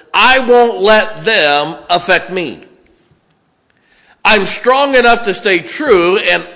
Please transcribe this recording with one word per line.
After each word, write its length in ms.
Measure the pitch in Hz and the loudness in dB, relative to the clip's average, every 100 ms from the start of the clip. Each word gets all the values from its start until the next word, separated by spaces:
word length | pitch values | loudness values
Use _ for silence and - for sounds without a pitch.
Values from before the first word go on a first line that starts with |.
| _ | _
I 260 | 190 226 262 | 0 2 2
won't 420 | 240 240 233 190 | 2 2 2 2
let 440 | 196 214 170 147 | 2 2 0 -6
them 540 | 165 214 151 143 147 165 - | -2 0 2 0 -2 -8 -4
affect 400 | 175 - 170 - | -4 0 -2 -2
me. 300 | 185 151 82 - _ _ _ _ _ _ _ _ _ _ _ _ _ _ _ | -8 -10 -12 -20 _ _ _ _ _ _ _ _ _ _ _ _ _ _ _
I'm 220 | 196 214 190 | 0 2 0
strong 480 | - 240 269 285 | -2 0 0 2
enough 300 | 262 240 233 | 2 2 0
to 100 | 202 | -2
stay 240 | 180 208 175 | -4 -2 -2
true, 600 | - - 302 190 175 202 | -4 -6 0 2 2 0
and 280 | 185 175 165 | 0 -2 -4